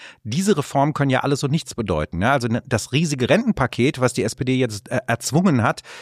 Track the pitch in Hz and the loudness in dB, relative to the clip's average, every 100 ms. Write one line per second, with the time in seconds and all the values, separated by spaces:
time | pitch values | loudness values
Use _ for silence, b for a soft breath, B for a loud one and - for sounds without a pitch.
0 | B B 107 135 196 165 - 139 143 147 | B B -6 -2 2 0 0 0 0 2
1 | 139 127 131 143 143 156 - - 110 78 | 0 2 0 -2 0 -2 -4 -6 -2 -2
2 | 78 85 107 139 120 120 - 117 - 139 | -2 0 0 2 0 -4 -2 -4 -2 -2
3 | 165 139 120 180 247 - 127 - 131 127 | 0 0 2 2 2 -2 -2 0 0 0
4 | 123 - 113 - 127 131 123 104 - 123 | -2 0 -4 -2 -2 0 -2 -4 -6 -4
5 | - 117 - 147 190 131 113 - B B | -2 -4 2 4 4 4 2 0 B B